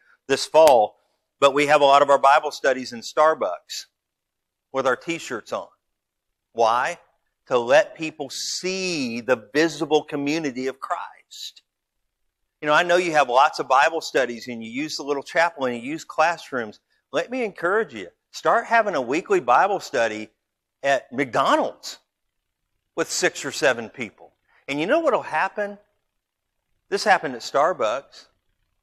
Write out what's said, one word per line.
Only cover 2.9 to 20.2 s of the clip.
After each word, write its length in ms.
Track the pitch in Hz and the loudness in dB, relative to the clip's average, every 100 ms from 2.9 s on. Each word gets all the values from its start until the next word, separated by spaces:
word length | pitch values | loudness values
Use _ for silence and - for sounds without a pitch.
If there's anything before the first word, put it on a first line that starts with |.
in 80 | 120 | -14
Starbucks 840 | - - 156 156 101 85 - - - _ _ _ _ _ _ _ _ | -6 0 2 2 -4 -6 -12 -16 -16 _ _ _ _ _ _ _ _
with 120 | 135 131 | -4 -2
our 120 | 123 | -2
t-shirts 560 | - 165 - 117 - | -4 -10 -8 -12 -8
on. 160 | 107 - _ _ _ _ _ _ _ _ | -10 -10 _ _ _ _ _ _ _ _
Why? 480 | 117 113 120 147 170 _ _ _ _ - | 0 2 2 -2 -6 _ _ _ _ -2
To 100 | 127 | -2
let 380 | 120 147 147 - | 4 4 2 -4
people 340 | 160 151 135 | -10 -10 -12
see 920 | - - - 185 190 185 165 127 117 | -10 -10 -8 -6 -4 -4 -4 -4 -4
the 260 | 113 123 110 | -2 -2 -2
visible 500 | 147 165 147 151 151 | 0 0 -2 0 0
community 640 | 143 147 143 160 151 123 131 | 0 -6 -4 -4 -4 -6 -8
of 140 | - | -8
Christ. 800 | - - 87 - _ - - - _ _ _ _ _ _ _ _ _ _ | -8 -8 -10 -18 _ -20 -20 -20 _ _ _ _ _ _ _ _ _ _
You 60 | 151 | 2
know, 60 | |
I 100 | 151 | 2
know 140 | 175 180 | 4 2
you 160 | 175 | 2
have 160 | 151 131 | 2 4
lots 300 | 120 151 - | 4 4 2
of 100 | 135 | 0
Bible 320 | 131 156 165 | 4 4 0
studies, 480 | - 147 123 117 123 | -4 -2 -2 -6 -12
and 120 | 117 | -12
you 80 | 113 | -10
use 280 | 123 151 - | -10 -8 -8
the 60 | |
little 200 | 143 143 | -6 -6
chapel, 440 | - 170 165 143 131 | -4 -2 -2 -2 -4
and 140 | 120 | -4
you 80 | 123 | -8
use 140 | 156 | -12
classrooms. 760 | - - 160 165 - 127 110 - _ _ _ | -8 -2 -2 -2 -8 -8 -8 -12 _ _ _
Let 180 | 139 175 | -6 -6
me 140 | 254 220 | -6 -8
encourage 480 | - 170 214 185 | -4 -2 -2 -4
you. 160 | 110 87 _ _ | -8 -14 _ _
Start 340 | - 156 214 226 | -6 0 0 2
having 300 | 233 208 156 | 0 0 -2
a 60 | |
weekly 380 | 120 151 190 190 | -2 -4 0 0
Bible 400 | 120 131 190 190 | 2 2 2 -2
study 520 | - 127 113 107 | -4 -2 -2 -4